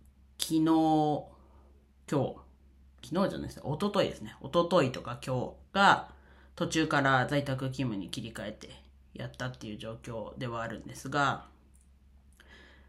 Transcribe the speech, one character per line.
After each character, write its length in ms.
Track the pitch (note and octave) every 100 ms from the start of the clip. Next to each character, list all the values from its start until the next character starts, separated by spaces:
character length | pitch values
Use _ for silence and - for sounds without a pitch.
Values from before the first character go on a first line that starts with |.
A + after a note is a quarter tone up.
| - _ _ -
昨 160 | -
日、 60 | D#3+
今 640 | D#3+ D#3+ D#3+ D#3 D3+ D3 - - - - - - _ _ -
日、 280 | C#3+ - - - - - - - -
昨 200 | - E3
日 60 | G3
じ 40 |
ゃ 40 | D2
な 0 |
い 20 | C#2+
で 20 |
す 60 | -
ね、 60 |
一 140 | - D3+
昨 200 | G3+ G3
日 80 | B2
で 40 |
す 60 | -
ね。 160 | G#2+ -
一 220 | - E3+
昨 220 | E3+ F#3
日 80 | C3
と 100 | -
か 160 | A#2+ B2 -
今 100 | B2
日 160 | - - -
が、 400 | G3 G3 - - - - - -
途 140 | - D3+
中 180 | D#3+ D#3
か 140 | D3
ら 260 | C3+ C3 B2
在 180 | C#3+
宅 200 | C3+ C3 C3+
勤 180 | C3 B2+
務 80 | G2+
に 140 | E2+
切 100 | -
り 80 | A2+
替 200 | - G#2
え 20 |
て 160 | - - - - - -
や 140 | - B2
っ 60 |
た 140 | - B2+
っ 60 | B2+
て 100 | A2+
い 80 |
う 20 | G#2
状 180 | A2+
況 440 | A#2 - A2+ - -
で 80 | B2
は 160 | A2+
あ 60 | A#2
る 100 | A2
ん 80 | -
で 80 |
す 140 | B2 C3+
が、 400 | D3 C3+ A2 - - _ - - - - - _ - - - - -